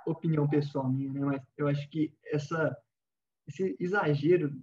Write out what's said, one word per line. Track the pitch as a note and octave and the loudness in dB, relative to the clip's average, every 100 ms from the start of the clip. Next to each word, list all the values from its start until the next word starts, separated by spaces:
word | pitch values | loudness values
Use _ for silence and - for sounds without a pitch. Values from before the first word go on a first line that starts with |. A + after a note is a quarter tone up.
| - | -6
opinião | D#3+ E3 D3+ C#3+ | -2 0 2 4
pessoal | D3 C#3+ C#3 C3 | 2 0 -2 -2
minha, | C3+ C3+ | -2 -2
né? | C#3 | -2
Mas | C#3 C3+ - - | -2 -2 -6 -4
eu | D3 | -2
acho | C#3+ - | -2 -2
que | D#3+ D3 - - | -2 -4 -4 -6
essa, | D3 D3 E3 D3 - _ _ _ _ _ _ - | -4 -2 0 0 -2 _ _ _ _ _ _ -12
esse | - F#3+ - | -4 -4 -2
exagero | F3 G3+ D#3+ C#3+ D#3 F3+ D3 C3 | -2 0 2 2 4 4 2 -4